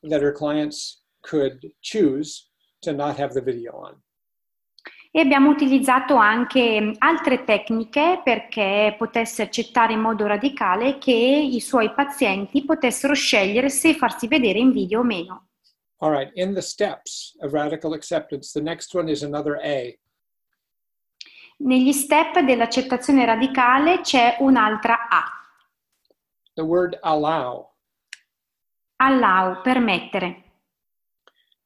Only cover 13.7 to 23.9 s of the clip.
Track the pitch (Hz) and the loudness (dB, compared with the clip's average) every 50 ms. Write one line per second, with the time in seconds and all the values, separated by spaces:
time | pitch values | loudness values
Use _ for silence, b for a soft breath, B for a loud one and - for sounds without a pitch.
13.7 | 269 - - 330 294 - 254 226 - - - 220 285 311 247 208 185 214 247 262 | 0 0 2 2 2 2 0 -2 -2 -4 -4 0 0 2 2 2 2 2 4 4
14.7 | 240 - 190 175 208 226 254 240 208 175 165 180 185 - _ _ _ _ _ _ | 4 2 0 -2 -2 0 0 0 -2 -4 -8 -10 -14 -20 _ _ _ _ _ _
15.7 | _ _ _ _ _ - 156 156 151 139 135 139 - 180 185 190 202 185 175 - | _ _ _ _ _ -4 -2 0 0 0 -2 -4 -6 -6 -4 -4 -4 -4 -6 -6
16.7 | - - 208 196 - - - - - - - - - - - 139 143 151 147 151 | -4 -4 -4 -4 -4 -6 -14 -14 -14 -14 -16 -18 -14 -10 -8 -4 -2 -2 -2 -2
17.7 | 160 156 - 156 160 151 - - 170 156 156 - 147 135 - - - 151 151 160 | -4 -6 -6 -6 -6 -6 -6 -4 -4 -4 -4 -6 -12 -12 -10 -8 -8 -6 -6 -6
18.7 | 170 165 - - - 180 165 160 151 147 147 143 143 147 147 151 147 143 151 151 | -6 -8 -10 -8 -6 -4 -2 -2 -4 -4 -4 -6 -6 -6 -4 -4 -6 -4 -4 -4
19.7 | 143 135 123 120 113 _ _ _ _ _ _ _ _ _ _ _ _ _ _ _ | -4 -4 -6 -8 -12 _ _ _ _ _ _ _ _ _ _ _ _ _ _ _
20.7 | _ _ _ _ _ _ _ _ _ - B B B B B B B B 285 254 | _ _ _ _ _ _ _ _ _ -20 B B B B B B B B -2 2
21.7 | 254 254 254 269 285 285 - - 294 302 320 320 - 359 294 262 254 233 233 233 | 2 4 4 4 2 0 0 2 2 2 2 2 2 2 2 4 2 2 0 0
22.7 | - 254 254 - 262 247 - - 277 269 240 226 226 220 254 262 269 262 247 240 | 0 -2 -2 -2 -4 -4 0 2 4 4 4 4 2 2 0 0 0 2 4 4
23.7 | 254 269 294 330 | 4 4 4 2